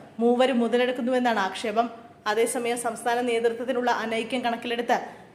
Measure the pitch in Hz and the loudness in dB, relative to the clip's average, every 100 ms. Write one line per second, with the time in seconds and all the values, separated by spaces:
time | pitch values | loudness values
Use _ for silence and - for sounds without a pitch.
0 | - - 233 240 254 240 233 240 247 254 | -14 0 2 4 4 4 2 2 0 0
1 | 240 254 247 214 190 - 226 214 240 - | 0 2 2 2 0 -2 -2 0 0 -4
2 | - - 214 214 233 247 233 240 240 226 | -18 -8 -2 2 2 0 -2 -2 -4 -4
3 | 240 240 247 233 233 226 247 247 240 220 | -2 0 0 0 0 0 -2 0 0 0
4 | 220 226 233 254 240 226 247 233 233 214 | -2 -4 -2 -2 -2 -4 -4 -4 0 0
5 | - - - | -2 -14 -14